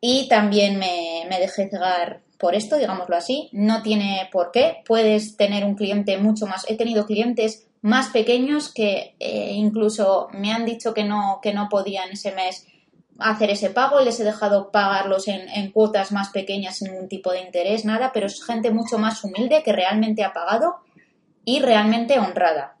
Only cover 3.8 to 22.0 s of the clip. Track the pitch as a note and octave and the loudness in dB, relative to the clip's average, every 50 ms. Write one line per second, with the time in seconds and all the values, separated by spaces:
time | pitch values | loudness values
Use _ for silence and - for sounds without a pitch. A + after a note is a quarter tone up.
3.8 | G#3 G#3+ G#3+ G#3 G3+ G3+ G3 F#3+ F#3+ F#3 - F#3+ F3 F3 - A#3 C4 - A3 - | 0 0 0 0 0 0 -2 -4 -4 -4 -2 -2 -2 0 2 2 4 4 2 -2
4.8 | - - A3+ A3+ A3+ G#3+ G#3+ G#3+ G#3+ - - _ G#3 G3+ G3+ G#3 G3+ G3+ G3+ - | -2 0 2 4 4 4 4 2 0 -4 -2 _ 0 0 2 0 0 -2 -2 -2
5.8 | G#3+ F#3+ G3+ G#3 G3+ G3+ F#3+ F#3+ G3+ G#3+ G#3+ G#3+ G#3+ G3+ F#3 F#3+ - - A3 A3 | -2 -2 0 -2 0 0 0 2 2 2 2 2 -2 -6 -6 -8 -4 -6 -2 -2
6.8 | A#3 A#3 A#3 G#3+ G#3 - G#3+ G3+ A3 A#3+ A#3+ A3+ A3 A3 G#3+ - _ _ _ _ | -2 0 0 0 0 0 0 0 0 0 0 0 0 -2 -2 -4 _ _ _ _
7.8 | - G#3 A#3 C4 C4 - - B3 A3 A3+ A#3+ B3+ B3+ C4+ D4 D4+ D4 - - - | 0 2 2 2 2 2 0 0 2 4 2 2 2 0 0 -2 -2 -6 -4 -2
8.8 | A3 G#3 G3 - - - _ _ - - - G#3+ G3+ G3+ G3+ G3+ G#3+ G#3+ G#3+ A3 | 0 0 0 -2 -6 -10 _ _ -8 -6 -4 -4 -4 -4 -2 0 0 0 2 2
9.8 | G#3+ G#3+ G#3+ - G#3 F#3+ F#3+ F3+ - - - G3 G3 G#3 A3 A#3 A#3 A3+ A#3 A3+ | 0 0 2 2 2 4 4 2 0 -2 -8 -6 -4 -2 -2 -2 -2 -4 -4 -4
10.8 | - A#3+ A3 G#3+ G#3 G#3 G#3 G#3 G#3 G3 G3 F#3+ - G#3+ G3+ G3+ G#3 G3+ - G3+ | -4 -4 -2 -2 -2 -2 0 -2 0 -2 -2 -2 -4 -4 -2 -2 -4 -2 -2 -2
11.8 | F#3+ G3 G3 F#3+ F#3 F#3 F#3+ G3+ - G3+ F#3+ F#3+ F#3 F#3 F#3 - - _ _ _ | -2 -2 -6 -6 -8 -8 -10 -8 -8 -8 -6 -4 -4 -6 -6 -8 -16 _ _ _
12.8 | _ _ _ _ _ _ _ - - A3 G#3+ G#3+ A3 G#3 G3+ G#3 - F#3 - B3 | _ _ _ _ _ _ _ -4 -2 -2 0 2 2 0 0 0 -2 -2 0 2
13.8 | B3+ C4+ C#4+ C#4+ C4+ A#3+ A3+ A#3+ A3+ G#3 G#3+ - G#3+ G#3 G3+ G3+ G3 - - G#3 | 2 4 4 4 4 4 2 0 -2 -2 -2 0 0 2 2 2 0 2 0 2
14.8 | G3+ G3 G3 F#3+ G3 G3 G3 F#3+ F#3+ - G3 F#3 F#3 - - G#3 G3+ G3 - A3 | 2 2 0 0 0 0 -2 -2 -2 -4 -6 -6 -8 -8 -8 -6 -6 -2 2 2
15.8 | A3 G#3+ G#3+ G3+ G3 G3 G#3 G3+ G3 G3 - G3+ G3 G3 G3 G3+ G3 F#3 F#3 - | 2 4 2 0 -2 0 -2 -4 -4 -4 -6 -8 -6 -4 -6 -6 -6 -8 -8 -8
16.8 | G3 F#3+ F#3+ F#3 F#3 F#3+ - F#3+ - F#3 F3+ F#3 F#3 F3+ - F3+ F3 F#3+ G#3+ A3+ | -10 -10 -10 -10 -10 -10 -12 -6 -4 -2 -2 -2 -6 -6 -4 -2 0 0 0 0
17.8 | G#3+ G#3+ A3 A3 B3+ C4 C4 A3 G3 G3 G3 - - - A#3+ A3+ A3 A#3 G#3+ A3+ | 0 0 0 0 0 0 0 -2 -2 -2 -6 -8 -8 -6 -6 -2 0 0 0 0
18.8 | A#3 - - G#3+ G#3+ A3 A3 - - G3+ F#3 G3+ A#3 A#3+ D4+ D#4 - - G#3 G3 | 0 -2 -2 0 0 0 -2 -4 -8 -10 -4 -4 0 2 2 2 4 2 0 2
19.8 | F3+ F#3 G3+ G#3+ A3 A3 G#3+ G#3+ G#3 F#3+ - - E3+ F3 G#3 A#3 C#4 E4+ F4+ - | 2 0 2 2 0 0 0 -2 -2 -2 -2 -4 -4 -2 0 2 2 0 -2 -4
20.8 | _ _ _ _ _ _ _ _ _ _ _ _ _ - B3 D4 D4 B3+ A3+ G#3+ | _ _ _ _ _ _ _ _ _ _ _ _ _ -2 0 0 4 4 4 4
21.8 | G#3 G#3+ A3 A#3 | 6 4 2 2